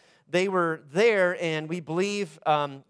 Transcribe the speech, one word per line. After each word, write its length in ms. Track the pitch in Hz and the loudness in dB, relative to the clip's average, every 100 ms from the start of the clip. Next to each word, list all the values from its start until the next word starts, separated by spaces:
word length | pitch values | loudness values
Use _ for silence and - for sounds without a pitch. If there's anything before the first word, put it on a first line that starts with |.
| _ _ _ | _ _ _
they 180 | 175 190 | 0 0
were 340 | 185 170 160 151 | 0 0 -2 -6
there, 500 | 151 233 208 180 180 | 2 4 4 2 2
and 260 | 170 156 156 | -4 -4 -4
we 120 | 180 | -8
believe, 580 | 151 160 202 202 190 151 - | -4 -2 -2 -2 -6 -6 0
um, 380 | 151 143 139 - | 0 0 -8 -10